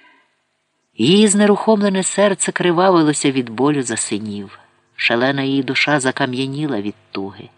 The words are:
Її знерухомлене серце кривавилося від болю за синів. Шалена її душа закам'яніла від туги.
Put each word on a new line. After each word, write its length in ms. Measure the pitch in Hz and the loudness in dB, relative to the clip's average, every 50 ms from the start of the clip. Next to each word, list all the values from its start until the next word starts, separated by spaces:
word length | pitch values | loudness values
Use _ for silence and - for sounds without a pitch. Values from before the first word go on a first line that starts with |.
| _ _ _ _ _ _ _ _ _ _ _ _ _ _ _ _ _ _ _ | _ _ _ _ _ _ _ _ _ _ _ _ _ _ _ _ _ _ _
Її 300 | - 110 143 190 208 214 | -2 2 4 4 6 4
знерухомлене 760 | 208 208 202 208 208 202 - - 220 220 202 202 202 190 190 180 | 4 4 4 4 4 2 2 2 2 2 2 2 0 0 -2 -2
серце 480 | - - 196 202 202 190 - - 196 | -2 0 2 2 2 2 0 -4 -4
кривавилося 800 | - - 175 175 170 170 185 190 180 165 156 151 147 - - 143 | -2 0 0 2 2 2 4 4 4 4 4 2 2 0 0 0
від 180 | 131 135 123 117 | 0 -2 -4 -4
болю 340 | 110 110 131 147 147 143 123 | -2 0 0 0 0 0 -2
за 140 | 117 113 | -4 -4
синів. 600 | 107 - - 113 101 110 107 101 101 98 95 - - _ _ _ _ _ _ _ | -6 -4 -4 -4 -6 -6 -6 -10 -10 -12 -14 -16 -20 _ _ _ _ _ _ _
Шалена 460 | - - - 117 117 127 135 139 139 | -4 -2 0 0 2 2 0 0 0
її 220 | 135 135 135 139 131 | -2 0 0 0 0
душа 360 | 131 131 - - 147 147 147 | 0 -2 -2 0 0 0 0
закам'яніла 840 | 127 131 - - 139 127 123 127 135 135 135 147 156 143 127 104 | 0 -2 -2 -2 -2 -4 -2 -4 -4 -4 -4 -6 -6 -4 -4 -4
від 140 | 101 104 - _ _ _ | -6 -6 -8 _ _ _
туги. 380 | - 98 98 101 98 98 - - _ | -10 -10 -10 -10 -12 -14 -20 -20 _